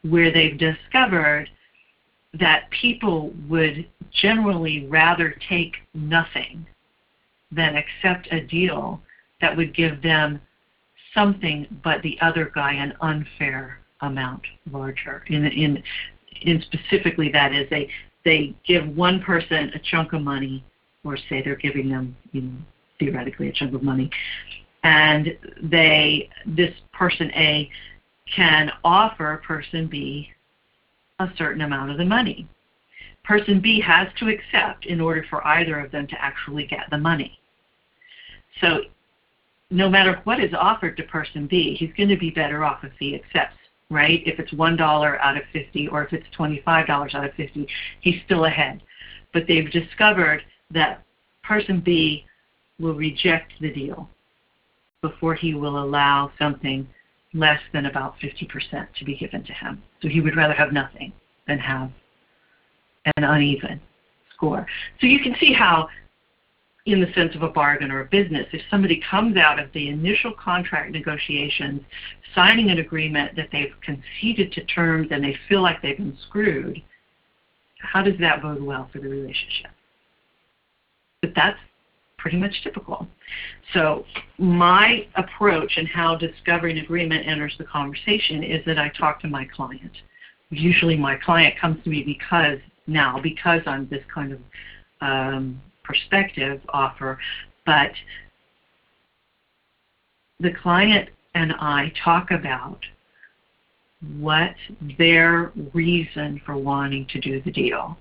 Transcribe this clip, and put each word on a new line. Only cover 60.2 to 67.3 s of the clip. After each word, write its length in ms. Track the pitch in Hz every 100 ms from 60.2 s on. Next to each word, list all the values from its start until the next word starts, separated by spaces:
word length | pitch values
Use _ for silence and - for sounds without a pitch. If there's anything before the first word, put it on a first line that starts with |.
would 140 | 156 156
rather 160 | 151
have 180 | 151 151
nothing 400 | 143 135 - 131 - _ _ -
than 100 | 143
have 340 | 127 131 131 - _ _ _ _ _ _ _ _ _ _ 156 151
an 60 |
uneven 580 | 147 151 143 139 - - - _ _ _ _ -
score. 320 | 156 202 - - - -
So 60 | 247
you 120 | 277
can 160 | 262 247
see 120 | 302
how, 380 | 247 202 165 160 - - _ _ _ _ _ _ _ -
in 140 | 202
the 120 | 180
sense 220 | - 170